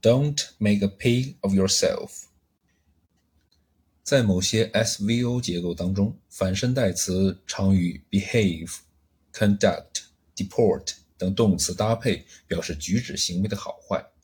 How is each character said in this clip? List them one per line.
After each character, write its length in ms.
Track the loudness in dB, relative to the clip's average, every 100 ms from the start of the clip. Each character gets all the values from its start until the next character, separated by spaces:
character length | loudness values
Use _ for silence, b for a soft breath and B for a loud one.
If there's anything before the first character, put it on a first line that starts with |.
Don't 460 | 4 4 2 -2 -8 _
make 240 | 0 2
a 40 | 0
pig 500 | 0 0 2 0 -4
of 120 | 0
yourself. 720 | 2 2 2 0 -2 -8 -16 -20 _ _ _ _ _ _ _ _ _ _ _ _ _ _ _ _ _
在 180 | 0 2
某 200 | 4 2
些 240 | 2 0 2
S 300 | 0 -2 -2 -2
V 180 | 0
O 160 | 0 -2
结 220 | -2 -4
构 120 | -4
当 220 | -4 -2 0
中， 220 | 0 -2 _
反 240 | -4 -2
身 200 | 0 0
代 180 | 0 0
词 500 | 0 -2 2 0 0 -10
常 260 | -2 2
与 300 | 4 2 -4 -2
behave、 640 | -2 0 2 2 -2 -10 -14 _ _ _ _ _
conduct、 720 | 0 2 4 2 0 -8 -14 -14 _ _ -10
deport 600 | -6 0 2 2 -4 -14 _ _
等 160 | -4
动 240 | 2 2 2
词 160 | 0
搭 220 | -2 0 0
配， 300 | 0 -4 B B B
表 160 | -6
示 140 | -6 -8
举 240 | -2 -2
止 160 | -2 -6
行 260 | -4 -2
为 60 | -4
的 80 | -4
好 240 | -10 -16 -6
坏。 180 | -6 -6 _